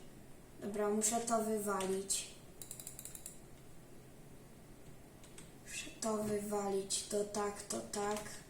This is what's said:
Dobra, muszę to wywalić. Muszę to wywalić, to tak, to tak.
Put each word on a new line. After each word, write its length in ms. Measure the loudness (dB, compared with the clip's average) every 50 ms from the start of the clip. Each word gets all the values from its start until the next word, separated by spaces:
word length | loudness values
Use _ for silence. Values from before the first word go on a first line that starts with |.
| -12 -12 -14 -14 -14 -14 -14 -14 -14 -14 -10 -6
Dobra, 280 | -4 0 2 4 4 6
muszę 320 | 6 6 6 6 4 4
to 220 | 4 6 4 4 6
wywalić. 840 | 4 2 2 4 4 4 4 4 4 2 2 2 2 2 2 0 -2 -8 -12 -14 -14 -12 -10 -10 -10 -8 -8 -8 -10 -8 -8 -10 -10 -10 -10 -10 -12 -12 -12 -14 -14 -14 -14 -14 -14 -14 -14 -14 -14 -14 -14 -14 -14 -16 -16 -14 -14 -14 -14 -14 -16 -16 -16 -16 -16 -14 -14 -14 -14 -14 -14 -14 -16 -16 -16 -16 -14 -14 -14 -14 -14 -14 -14 -10
Muszę 260 | -8 -6 -6 -6 -6 -4 0
to 160 | 2 4 4
wywalić, 880 | 4 4 4 4 2 2 4 2 4 4 4 4 4 4 4 2 2 2
to 160 | 4 4 4 4
tak, 380 | 4 2 2 2 2 0 -2
to 180 | -2 -2 -2 -2
tak. 400 | -2 -2 0 2 2 4 2 2 0 -4 -8 -8 -10